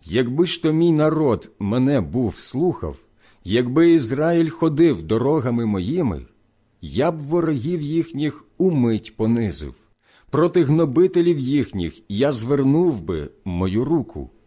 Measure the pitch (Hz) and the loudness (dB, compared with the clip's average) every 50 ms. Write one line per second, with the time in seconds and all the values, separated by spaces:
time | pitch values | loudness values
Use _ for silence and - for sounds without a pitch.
0 | _ - 82 117 131 117 127 147 175 170 - - - 160 156 160 170 175 160 151 | _ -4 -2 -2 -2 0 0 0 0 0 -2 -2 -2 0 0 2 2 2 4 4
1 | 151 156 156 156 156 139 110 92 - - _ _ 104 98 107 127 127 135 147 131 | 2 2 2 2 0 0 0 0 -4 -12 _ _ -4 -2 0 2 2 2 2 0
2 | 95 71 76 120 127 104 90 - - - - 131 165 185 151 - - 78 71 - | -2 -2 -2 -2 -2 -2 -4 -6 -10 -8 -4 -2 -2 -2 -2 -2 -8 -10 -10 -12
3 | _ _ _ _ _ _ _ _ _ 87 98 120 127 120 123 151 170 170 165 165 | _ _ _ _ _ _ _ _ _ -2 0 0 0 0 2 4 6 6 6 4
4 | 135 107 135 135 151 165 170 170 165 160 156 - 165 160 147 139 165 165 131 85 | 2 0 -2 0 0 0 2 2 0 0 -2 -2 -2 -2 2 4 4 4 2 0
5 | 80 80 107 113 120 135 151 160 113 127 120 120 117 110 104 95 90 95 151 185 | -2 -2 -2 0 2 2 0 0 0 0 -2 -2 -2 -2 -2 -2 -2 -2 -2 -2
6 | 170 120 85 69 67 - _ _ _ _ _ _ _ _ _ _ - 76 69 95 | -2 -2 -2 -4 -10 -16 _ _ _ _ _ _ _ _ _ _ -14 -8 -2 0
7 | 139 170 170 160 143 139 156 175 165 156 156 131 110 156 180 170 147 143 156 165 | 0 0 -2 -4 -6 -4 -2 0 0 0 -2 -2 -2 -4 -4 -4 -4 -4 -2 -2
8 | 160 165 - 139 151 151 139 - - _ _ _ 170 190 170 143 120 117 113 104 | -4 -4 -6 -4 -4 -4 -6 -8 -20 _ _ _ 0 2 2 2 2 2 0 -2
9 | - - - - 107 113 117 117 113 101 82 - 76 69 62 _ _ _ _ _ | -4 -10 -6 -4 0 0 2 0 0 -2 -4 -6 -10 -10 -14 _ _ _ _ _
10 | _ _ _ _ _ _ - - 160 175 175 185 165 127 151 160 165 147 123 156 | _ _ _ _ _ _ 0 2 2 2 4 2 2 4 4 2 2 2 4 4
11 | 180 185 185 175 170 175 170 143 131 123 139 147 120 - - 98 87 80 - - | 2 4 4 2 2 2 2 0 0 0 0 0 0 -2 -4 -6 -6 -6 -6 -10
12 | _ _ 101 101 131 143 147 113 110 120 143 139 135 131 139 160 180 175 147 104 | _ _ -2 0 0 0 0 -2 -2 0 0 2 2 2 4 4 2 2 0 -2
13 | 82 80 90 78 73 71 - _ _ 98 87 87 95 95 92 110 127 147 165 160 | -4 -6 -6 -6 -6 -8 -12 _ _ -6 -2 -2 -2 0 0 0 0 0 0 -2
14 | 123 - - 78 67 - _ _ _ | -2 -4 -10 -14 -14 -14 _ _ _